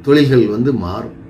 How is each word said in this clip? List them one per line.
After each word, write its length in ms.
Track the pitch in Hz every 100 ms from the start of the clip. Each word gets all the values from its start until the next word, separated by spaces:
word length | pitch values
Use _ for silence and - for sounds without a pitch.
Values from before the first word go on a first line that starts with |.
தொழில்கள் 440 | 139 147 135 131 107
வந்து 260 | 107 131
மாறும். 400 | 120 87 101 - -